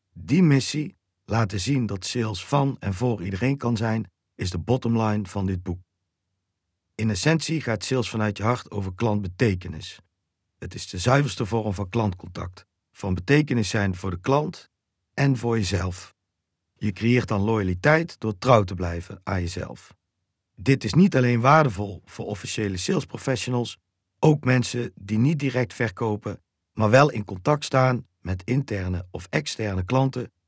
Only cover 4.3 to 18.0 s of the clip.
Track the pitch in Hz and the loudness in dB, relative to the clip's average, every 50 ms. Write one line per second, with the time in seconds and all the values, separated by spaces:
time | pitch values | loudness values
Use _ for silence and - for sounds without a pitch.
4.3 | _ - - 90 - 85 - - 123 123 - 117 117 113 113 107 104 107 101 90 | _ -6 -6 -4 -4 -4 -2 0 0 0 0 0 0 0 2 0 0 -2 -2 -4
5.3 | - 101 98 95 95 90 90 92 87 90 - _ _ _ _ _ _ _ _ _ | -4 -4 -2 -2 -2 -4 -4 -6 -8 -8 -10 _ _ _ _ _ _ _ _ _
6.3 | _ _ _ _ _ _ _ _ _ _ _ _ _ - 110 110 104 - - 151 | _ _ _ _ _ _ _ _ _ _ _ _ _ -4 -2 -2 0 0 2 2
7.3 | 165 156 - - 165 151 - 120 110 98 - - 131 127 117 - - 110 107 107 | 2 2 0 -2 -4 -4 -2 -2 -4 -2 -2 -2 0 0 -2 -2 -2 -2 0 -2
8.3 | 101 - 104 113 123 117 - - - 104 95 95 92 90 117 113 104 104 101 90 | -2 0 0 0 0 0 -2 -8 -8 -6 -6 -6 -4 -2 0 0 0 0 -2 -4
9.3 | 90 - 131 110 95 90 - 82 80 78 - - - - _ _ _ _ _ _ | -2 0 2 2 2 0 -4 -8 -12 -12 -12 -14 -16 -18 _ _ _ _ _ _
10.3 | _ _ _ _ _ - - 92 - - - - - 92 - 120 127 143 147 120 | _ _ _ _ _ -14 -14 -12 -10 -10 -12 -8 -6 -2 2 4 4 4 4 2
11.3 | - - 120 - 117 113 107 107 95 95 101 92 - 117 107 101 90 - - 90 | -2 -4 -4 -2 -2 -2 -2 -2 -4 -4 -4 -4 -2 0 0 0 -2 -4 -10 -14
12.3 | 90 - - 92 - - - _ _ _ _ _ _ - - 98 92 87 90 - | -12 -10 -10 -12 -12 -16 -20 _ _ _ _ _ _ -8 -4 -2 -2 -2 0 2
13.3 | 139 151 151 147 127 120 101 - - 110 101 98 90 90 - 95 92 90 - - | 4 4 4 4 2 0 0 0 0 0 0 0 -2 -4 -6 -6 -6 -4 -2 0
14.3 | 135 147 - 185 - - - _ _ _ _ _ _ _ _ _ - - 139 139 | 0 0 0 -4 -8 -12 -18 _ _ _ _ _ _ _ _ _ -4 0 2 2
15.3 | 131 117 113 120 117 113 101 90 98 87 90 92 87 - - - _ _ _ _ | 2 0 0 0 0 0 0 0 0 -2 -2 -4 -6 -8 -12 -18 _ _ _ _
16.3 | _ _ _ _ _ _ _ _ _ - - 107 92 - 107 117 123 123 - - | _ _ _ _ _ _ _ _ _ -8 -6 -6 -4 0 2 2 4 4 2 0
17.3 | 113 98 101 110 113 107 98 92 90 90 - 147 156 160 | 0 0 0 0 0 0 0 0 -2 0 4 4 4 4